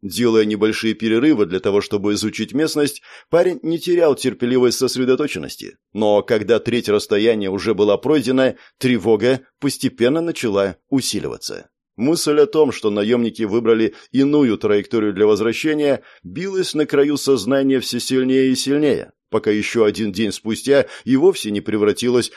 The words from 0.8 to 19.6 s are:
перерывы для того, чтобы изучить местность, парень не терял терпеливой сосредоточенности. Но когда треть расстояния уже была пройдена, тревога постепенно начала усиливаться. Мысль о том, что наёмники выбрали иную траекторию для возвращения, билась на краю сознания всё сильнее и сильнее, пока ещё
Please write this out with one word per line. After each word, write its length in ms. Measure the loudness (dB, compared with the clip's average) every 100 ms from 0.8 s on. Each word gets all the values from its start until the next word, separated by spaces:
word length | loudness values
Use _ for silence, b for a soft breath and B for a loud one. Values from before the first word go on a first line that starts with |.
| -4
перерывы 540 | -2 0 2 2 2 0
для 120 | 0
того, 220 | 0 0
чтобы 320 | -2 -4 -2
изучить 400 | -2 -4 -6 -6
местность, 480 | -4 -4 -2 -4 -4 B B B
парень 300 | 0 0 -2
не 160 | -6 -6
терял 360 | 0 2 2 2
терпеливой 560 | -2 -2 0 2 2
сосредоточенности. 1040 | 2 -2 -2 0 0 0 -6 -10 -14 -18 _ _
Но 300 | -2 2 2
когда 380 | 2 -2 2 0
треть 280 | 2 -2 0
расстояния 640 | 0 2 2 2 2 -2
уже 240 | -4 -2
была 240 | 2 2 2
пройдена, 580 | 2 0 2 0 0 -2 B _
тревога 640 | 0 0 2 2 2 0 b _
постепенно 640 | -6 -2 -6 0 0 2
начала 560 | -4 -4 -2 0 -2 -4 _
усиливаться. 800 | -4 -2 -6 -6 -10 -12 -14 -18 _ _ -6
Мысль 420 | -2 0 0 2
о 60 | 4
том, 260 | 4 0
что 200 | 0 -2
наёмники 520 | -2 0 0 0 -2
выбрали 520 | -2 0 2 2 2 B B
иную 460 | 0 2 2 2 0
траекторию 560 | 0 0 0 -2 -2
для 120 | 2 2
возвращения, 760 | 4 0 -2 -2 0 0 -2 b b
билась 520 | -16 -10 -6 -4 -4 -2
на 100 | 0
краю 320 | 2 2 0
сознания 640 | 0 0 0 0 0 0
всё 180 | -2 -8
сильнее 520 | -2 -2 2 2 2
и 40 | 0
сильнее, 560 | 0 0 0 0 -6 _ _
пока 220 | -4 0
ещё 320 | -2